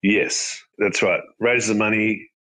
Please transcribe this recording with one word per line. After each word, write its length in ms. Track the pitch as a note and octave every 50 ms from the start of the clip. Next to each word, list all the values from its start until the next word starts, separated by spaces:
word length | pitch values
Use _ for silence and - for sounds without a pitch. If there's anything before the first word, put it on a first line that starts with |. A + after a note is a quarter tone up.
Yes, 600 | - G2 G#2 - - - - - - - - - - _ _ -
that's 240 | G#2 G2 - -
right. 180 | A2+ F#2+ E2+ D2+ - - _ -
Raise 260 | A2 A#2+ B2 B2 G#2+
the 80 | A2 G#2+
money, 560 | G#2 G#2+ G#2+ A2 G#2+ G#2+ A2 G#2+ - - - _ _ _